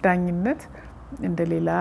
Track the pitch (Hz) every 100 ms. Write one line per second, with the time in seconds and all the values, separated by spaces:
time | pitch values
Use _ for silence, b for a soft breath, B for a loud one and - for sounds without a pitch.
0 | 190 180 180 175 214 311 - B B -
1 | - 277 190 170 170 165 165 175